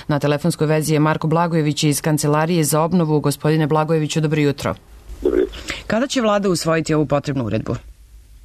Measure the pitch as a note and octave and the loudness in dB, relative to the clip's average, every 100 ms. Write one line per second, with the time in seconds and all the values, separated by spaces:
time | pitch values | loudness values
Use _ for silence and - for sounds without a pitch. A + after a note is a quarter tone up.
0 | - C#3+ D3 D3 F3 - D3+ D#3 D3 D3+ | -4 -2 0 0 0 0 0 0 0 2
1 | D3+ D#3 D#3+ D#3+ E3+ E3 D3+ C#3+ D3+ C#3 | 2 0 0 0 2 0 0 0 0 0
2 | B2+ G#2 D3+ D3+ D#3+ F3 D3 D3+ E3 F3+ | 0 0 2 0 2 0 2 2 2 2
3 | D#3 D3+ C#3 C#3 D3+ D#3+ D3+ D#3 D#3 D#3+ | 2 2 0 -2 0 2 2 0 2 0
4 | D3+ D#3+ D3+ D#3 C#3+ C#3 G#2 D#2+ - - | 0 0 0 2 0 0 -4 -6 -10 -20
5 | - - - A#1+ - - - - - G#3+ | -18 -4 0 0 0 -4 -12 -10 -4 -2
6 | C#4 C4 A3 G#3 G3 E3+ E3 D#3+ D3+ D#3 | 0 0 2 2 2 0 0 0 2 0
7 | C#3+ C#3+ C#3+ C3+ A2 A2 - A#2 - - | 2 0 -2 -4 -2 -2 -2 -6 -8 -20
8 | - - - - | -20 -20 -20 -20